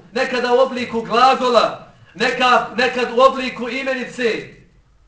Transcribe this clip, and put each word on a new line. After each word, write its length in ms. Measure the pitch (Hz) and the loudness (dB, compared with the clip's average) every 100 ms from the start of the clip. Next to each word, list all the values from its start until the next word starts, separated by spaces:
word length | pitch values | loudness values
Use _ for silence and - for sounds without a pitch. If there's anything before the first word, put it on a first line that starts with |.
| - | -8
nekada 400 | 233 262 247 - | -4 -2 -2 2
u 60 | 247 | 2
obliku 440 | 262 247 240 226 | 2 0 -6 -6
glagola, 840 | 175 226 262 247 247 - - - - _ - | -2 4 4 4 2 2 2 -4 -16 _ -20
neka-, 520 | 170 247 240 254 226 - 202 | -4 -4 0 2 2 0 -2
nekad 320 | 247 240 226 | -2 -2 -2
u 60 | 233 | 4
obliku 480 | 269 254 254 190 240 | 2 2 -6 -6 -8
imenice. 800 | 269 269 254 214 - 233 160 135 - - _ _ _ | -6 -4 -6 -8 -4 -2 -2 -8 -20 -20 _ _ _